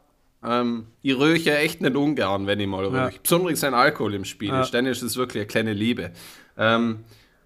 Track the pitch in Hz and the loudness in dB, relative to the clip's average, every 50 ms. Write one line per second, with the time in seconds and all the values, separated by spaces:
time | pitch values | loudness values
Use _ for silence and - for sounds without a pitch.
0 | _ _ _ _ _ _ _ _ - 117 120 120 123 120 120 113 110 - - _ | _ _ _ _ _ _ _ _ -6 -2 0 0 0 0 -2 -4 -8 -12 -14 _
1 | - 139 135 123 143 156 165 160 165 156 147 147 151 165 165 - 180 147 131 143 | -2 0 2 4 4 4 4 4 2 2 2 2 2 0 -2 0 -2 0 2 2
2 | 143 147 147 123 104 95 98 98 98 101 104 104 101 98 98 92 95 98 127 131 | 2 0 0 0 0 0 0 0 0 0 0 0 0 -2 -2 -2 -2 -2 -2 -2
3 | 131 120 - - - - 170 175 185 175 147 - 156 139 127 120 131 147 147 - | -2 -2 -4 -4 -2 2 2 2 2 0 -2 0 -2 0 2 4 4 4 2 0
4 | 127 104 101 101 95 - - - 110 98 135 131 127 127 - 120 127 131 123 123 | -2 -2 -4 -4 -6 -8 -10 -8 -6 -2 -2 0 0 0 0 0 0 0 -2 -2
5 | 123 113 107 123 127 120 - 113 104 107 - 117 110 110 107 101 107 117 123 - | -4 -4 -2 -2 -4 -2 -2 -6 -4 -2 0 0 0 0 0 0 0 0 0 0
6 | 85 85 - - - - - - - _ - - 110 110 113 113 117 117 110 110 | -4 -8 -10 -14 -20 -20 -20 -20 -20 _ -4 0 2 2 2 2 2 0 -2 -6
7 | 113 - - - _ _ _ _ _ | -12 -20 -20 -20 _ _ _ _ _